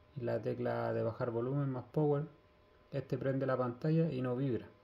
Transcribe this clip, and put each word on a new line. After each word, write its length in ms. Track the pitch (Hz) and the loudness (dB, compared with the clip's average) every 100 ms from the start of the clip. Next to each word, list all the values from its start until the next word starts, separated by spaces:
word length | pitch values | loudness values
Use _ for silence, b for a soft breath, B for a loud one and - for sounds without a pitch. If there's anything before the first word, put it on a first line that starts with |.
| - - | -16 -8
y 60 | |
la 200 | 120 117 | -2 -2
tecla 520 | 120 123 120 117 117 | -2 -2 -2 0 0
de 100 | 113 | 0
bajar 260 | 113 110 123 | 0 -2 -2
volumen 400 | 117 120 143 139 | -2 0 0 0
más 140 | 127 - | -4 -4
power, 320 | - 151 143 156 - - - - - - | 0 2 2 0 -12 -20 -20 -20 -20 -8
este 260 | 139 - 127 | -6 -2 -2
prende 280 | 135 135 131 | 0 0 2
la 120 | 127 | 2
pantalla 520 | 123 120 156 160 165 | 0 0 2 4 4
y 120 | 131 | 0
no 160 | 127 123 | 0 0
vibra. 320 | 135 110 - - | 0 0 -4 -18